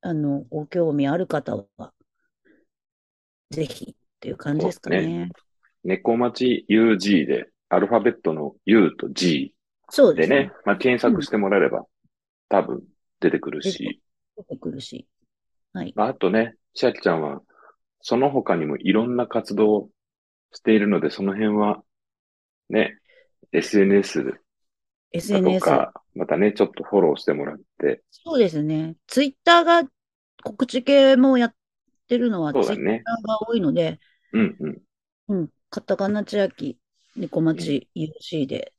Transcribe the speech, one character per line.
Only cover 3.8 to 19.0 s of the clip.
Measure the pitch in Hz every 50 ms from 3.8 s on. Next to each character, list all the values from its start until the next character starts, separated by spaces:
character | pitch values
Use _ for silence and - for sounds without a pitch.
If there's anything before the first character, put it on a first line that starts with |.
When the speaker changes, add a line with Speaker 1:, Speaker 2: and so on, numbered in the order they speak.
| - -
Speaker 1:
っ | - _ _ _ _ _
て | - -
い | -
う |
感 | - - 147 143 156
じ | 165
で | 180 170
す | -
か | _ -
ね。 | -
Speaker 2:
そ | 190 160
う |
で | 160
す | 170 175
ね。 | 175 175 175 _ _ _ _ _ _ _ _ _ _
猫 | 90 95 - - - 113
町 | 117 123 120 - - 127 127 120 - - _
ユ | 101 107 113 113 110
ー |
ジ | 95 90 101 101 85
ー | 71
で、 | 64 67 60 58 - _ _ _ _
ア | - 92
ル | 95
フ | 98 117
ァ | 113 104
ベ | 120
ッ | 113 - _
ト | 90 80
の | 78 73 71 - _ _
U | - 104 113 98 78 -
と | - - -
G | - - 90 90
で | 78 69 -
ね、 | - _ _ _ _ _ _ _ _
Speaker 1:
そ | - - 285 208
う | 151
で | - 78
す | 95
ね。 | 127 143 139 196 - - _
Speaker 2:
ま | - 101
あ、 |
検 | 92 - 131 127 117
索 | - 120 - - 147
し | -
て | -
も | 107 101 95
ら | 101 98
え |
れ | 82 64
ば、 | 58 -
Speaker 1:
う | -
ん。 | _ _ _ _ _ _ _ _ _ _ _ _ _
Speaker 2:
多 | - 98 90
分 | - - - - _ _ _ _ _ _ _
出 | - 85
て | 78 -
く | - -
る | - - -
し。 | 196 180 - - - - _ _ _ _ _ _ _ _
Speaker 1:
出 | - -
て、 | _
出 | -
て |
く | - - -
る | - 160
し。 | 127 - - - - _ _ _ _ _ _ _ _ _ _ _ _ _ _
は | - 80
い。 | - -
Speaker 2:
ま | - 107
あ、 | 120
あ | 135
と | - - 90
ね、 | 95 110 113 117 - _ _ _ _
千 | - - 123
秋 | 110 -
ち | - 101
ゃ | 87
ん | 82 78
は、 | 73 69 67 _ _ _ _ _ - _ _ _ _ _ _
そ | _ - 120
の | 117 135 143
他 | 139 131 104 - 98
に | 85 78
も | 76 73
い | - - 90 98
ろ | 107